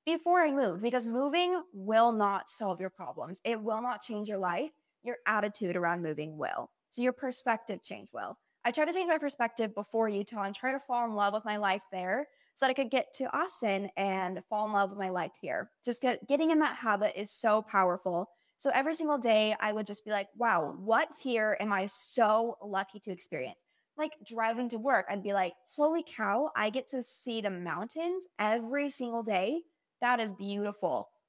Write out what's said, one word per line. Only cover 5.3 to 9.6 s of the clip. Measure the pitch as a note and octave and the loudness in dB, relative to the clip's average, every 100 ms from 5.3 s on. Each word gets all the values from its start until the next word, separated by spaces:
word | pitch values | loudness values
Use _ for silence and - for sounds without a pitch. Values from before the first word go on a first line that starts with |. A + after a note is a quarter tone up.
| G#3+ G#3 G#3 F#3+ F3 | 0 0 -2 -2 0
around | E3+ F3 | 2 0
moving | E3 D3+ D#3 D3+ | -2 -4 -6 -4
will. | C#3+ - A#2+ _ _ | -4 -4 -8 _ _
So | - | -2
your | B3 | -2
perspective | B3 C4 B3 - A3 - F#3 | 0 -4 -4 -2 -2 -2 -10
change | - - G3+ | -10 -16 -14
will. | A#3 F#2 - _ _ - | -10 -10 -10 _ _ -2
I | |
tried | A#3+ D4+ | 2 2
to | |
change | F4 F4 | 2 2
my | D#4 | 2
perspective | C#4+ - A#3 - | 0 -2 -2 0